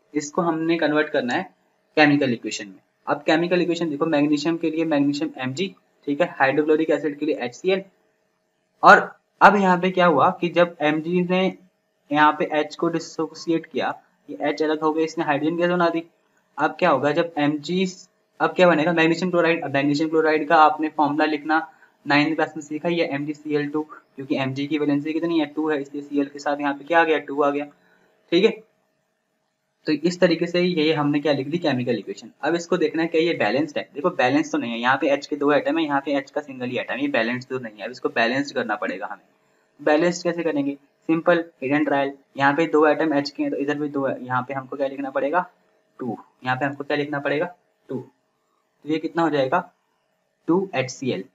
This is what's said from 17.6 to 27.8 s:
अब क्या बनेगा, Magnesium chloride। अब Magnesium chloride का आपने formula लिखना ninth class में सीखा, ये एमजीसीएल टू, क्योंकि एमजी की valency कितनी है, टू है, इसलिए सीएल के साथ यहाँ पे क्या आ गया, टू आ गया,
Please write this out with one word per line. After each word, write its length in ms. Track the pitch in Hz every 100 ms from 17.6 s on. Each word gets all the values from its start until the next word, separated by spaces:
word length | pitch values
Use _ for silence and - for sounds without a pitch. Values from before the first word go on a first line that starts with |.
| 147 180 185 - - _ _ -
अब 120 | 160
क्या 160 | - 180
बनेगा, 240 | 156 160
Magnesium 380 | 165 160 165 185
chloride। 340 | 175 165 165
अब 100 | 143
Magnesium 340 | 139 143 143 160
chloride 380 | 160 156 156 151
का 80 | 165
आपने 300 | 151 151 156
formula 340 | 151 143 151 156
लिखना 400 | 151 147 156 - - _ _ 143
ninth 280 | 143 147 160
class 160 | 156 160
में 60 |
सीखा, 260 | 143 151 175
ये 160 | 170 156
एमजीसीएल 640 | 139 147 147 151 147 147
टू, 140 | 156 156 - -
क्योंकि 220 | - 139 135
एमजी 300 | 131 135 143
की 120 | 151
valency 340 | 147 143 151
कितनी 260 | 156 170 165
है, 60 | 147
टू 200 | 151 156
है, 120 | 147
इसलिए 220 | 139 147
सीएल 260 | 143 143 139
के 100 | 143
साथ 220 | 147 143
यहाँ 140 | 143
पे 100 | 143
क्या 160 | - 165
आ 40 |
गया, 140 | 160 147
टू 220 | - 143
आ 80 | 143
गया, 140 | 143 147 -